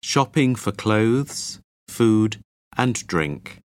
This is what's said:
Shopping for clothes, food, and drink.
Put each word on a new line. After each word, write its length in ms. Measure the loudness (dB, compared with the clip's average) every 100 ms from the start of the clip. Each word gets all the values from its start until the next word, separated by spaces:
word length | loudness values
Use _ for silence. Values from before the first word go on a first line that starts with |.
Shopping 500 | -2 0 0 2 2
for 180 | 0 -4
clothes, 880 | -4 0 2 2 2 -2 -8 -12 -14 _ _ -20
food, 500 | 0 2 4 2 -2 -16 _ _ -2
and 300 | -2 -2 -4
drink. 500 | -2 -2 -4 -12 -20 _